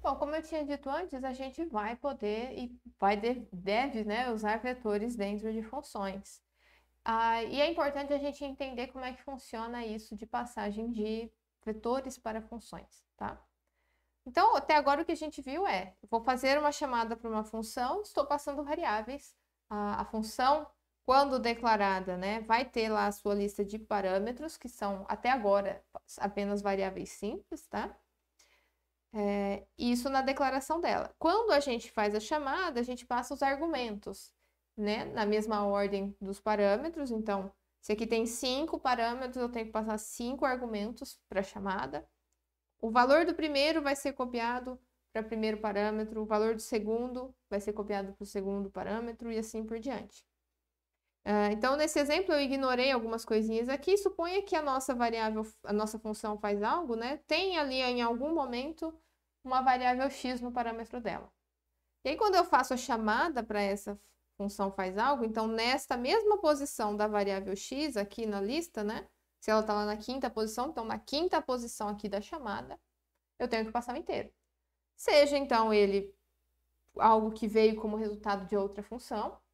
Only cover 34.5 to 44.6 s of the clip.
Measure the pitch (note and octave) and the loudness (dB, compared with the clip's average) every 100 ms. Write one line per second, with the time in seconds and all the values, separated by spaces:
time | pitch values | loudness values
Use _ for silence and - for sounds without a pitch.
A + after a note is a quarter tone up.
34.5 | _ _ - G#3 A3 - - G#3 G#3+ A3 | _ _ -4 -2 -2 -2 -2 2 2 2
35.5 | G#3 G3+ G3+ G3+ G3 G3 G3+ G3 G3 G#3+ | 0 2 2 0 0 -4 -8 -10 -4 0
36.5 | G#3+ G3+ G#3 D#4 E4 C4+ A3 A3 G3 G3 | 4 4 4 0 -4 -4 -2 -2 -4 -4
37.5 | _ _ _ - G#3+ A3+ A3+ A3+ - C4 | _ _ _ -4 -2 0 0 0 -2 -2
38.5 | C4 D#4+ D#4 C4+ A#3+ A3+ B3 B3+ B3 A#3+ | 0 -2 -2 0 2 0 -2 -6 -4 -4
39.5 | A#3+ A3 A3 A3 G#3+ - - A#3+ C4+ C#4 | -4 -4 -4 -2 -4 -6 -6 -6 0 0
40.5 | B3+ A#3+ G#3+ G#3 - - - _ F#3+ G3 | 0 -4 -4 -6 -8 -14 -16 _ -4 -4
41.5 | G#3 G3 F#3 C3+ - - _ _ _ _ | -6 -4 -2 -4 -8 -12 _ _ _ _
42.5 | _ _ _ A3+ A#3+ B3+ D4 F4 D#4+ D#4 | _ _ _ 2 6 8 8 6 0 0
43.5 | C#4 D4 D#4+ C#4 C#4 C#4 C4+ B3 A#3+ A#3 | 4 4 2 0 0 -2 -4 -4 -2 -2
44.5 | B3 | -2